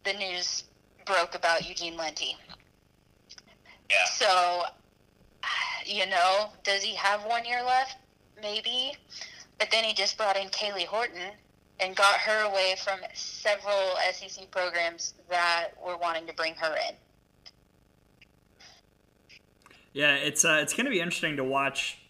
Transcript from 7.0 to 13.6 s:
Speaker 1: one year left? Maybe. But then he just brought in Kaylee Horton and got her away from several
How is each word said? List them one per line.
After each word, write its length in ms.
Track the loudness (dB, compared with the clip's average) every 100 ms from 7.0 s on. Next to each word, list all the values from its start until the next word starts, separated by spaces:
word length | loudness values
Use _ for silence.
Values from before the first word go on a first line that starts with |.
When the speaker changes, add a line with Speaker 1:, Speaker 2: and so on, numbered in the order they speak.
| 0 0
Speaker 1:
one 200 | 0 -2
year 180 | -2 -2
left? 320 | 2 2 2 -8 _ _ _ -10
Maybe. 520 | -6 -4 -2 -2 -4 -8 _ -16 -16 -16 -20 -4
But 140 | 0
then 120 | 2
he 120 | 2
just 200 | 0 -2
brought 220 | 0 0 2
in 100 | -2
Kaylee 360 | -4 -4 -4
Horton 460 | -4 -2 -4 -6 -12 -12 _ _ _ -4
and 160 | -2
got 240 | 4 6 6
her 240 | 2 2
away 320 | 2 2 2 0
from 220 | -2 -4 -8
several 840 | -10 -10 -2 0 0